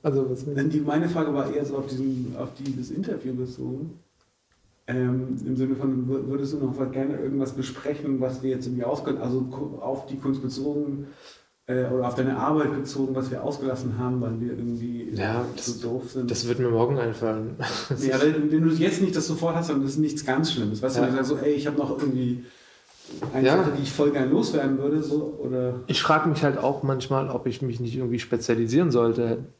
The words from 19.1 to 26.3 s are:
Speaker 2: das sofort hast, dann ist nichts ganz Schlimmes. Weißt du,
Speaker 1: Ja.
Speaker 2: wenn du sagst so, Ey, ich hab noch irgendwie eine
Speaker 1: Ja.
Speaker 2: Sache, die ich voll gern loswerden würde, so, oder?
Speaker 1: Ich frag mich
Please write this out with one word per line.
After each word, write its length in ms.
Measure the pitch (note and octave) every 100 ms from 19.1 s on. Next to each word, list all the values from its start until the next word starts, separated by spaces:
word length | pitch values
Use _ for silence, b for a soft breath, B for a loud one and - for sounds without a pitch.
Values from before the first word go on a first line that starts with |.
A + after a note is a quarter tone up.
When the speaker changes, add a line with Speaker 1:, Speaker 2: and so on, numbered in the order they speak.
| D3+
Speaker 2:
das 100 | C#3+
sofort 280 | C#3+ E3 E3+
hast, 140 | E3
dann 120 | C#3
ist 140 | C3+ D3
nichts 300 | D3+ - C3+
ganz 260 | C3+ D#3+
Schlimmes. 300 | B2+ G#2 G#2+
Weißt 140 | C3 C3+
du, 40 |
Speaker 1:
Ja. 60 | B2+
Speaker 2:
wenn 60 | C3
du 80 |
sagst 60 | B2+
so, 80 | D3
Ey, 160 | D3
ich 120 | C#3+ D3
hab 120 | C#3+
noch 200 | C3+ -
irgendwie 460 | D3 B2+ B2 B2 B B B B B B B - -
eine 120 | C3 C3
Speaker 1:
Ja. 100 | E3+
Speaker 2:
Sache, 140 | D#3+ C#3
die 60 |
ich 100 | C#3
voll 180 | - D3
gern 180 | C#3+ C3
loswerden 480 | D#3+ - D3 C3+ C3+
würde, 240 | C#3+ D3+
so, 360 | C#3+ D3 D3+ -
oder? 360 | C3 B2+ B2 B2 -
Speaker 1:
Ich 140 | -
frag 240 | - D#3
mich 160 | E3